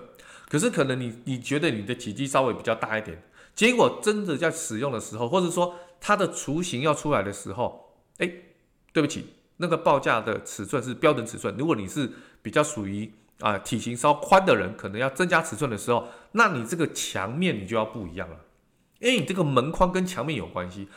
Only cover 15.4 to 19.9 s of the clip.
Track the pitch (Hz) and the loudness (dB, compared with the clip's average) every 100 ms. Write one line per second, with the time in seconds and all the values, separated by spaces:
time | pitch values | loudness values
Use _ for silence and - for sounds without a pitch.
15.4 | 165 107 139 104 - 117 - - - 208 | 0 -2 -2 -2 2 0 0 -10 -2 2
16.4 | 220 143 110 175 147 - - 101 98 139 | 4 2 -2 -2 -2 -2 -6 -4 -4 0
17.4 | 180 113 92 113 110 120 90 87 85 78 | 0 0 -2 0 0 -4 -8 -8 -10 -14
18.4 | - _ _ _ _ _ 233 254 143 185 | -20 _ _ _ _ _ 0 2 2 0
19.4 | 151 131 139 - 180 | 2 2 2 2 2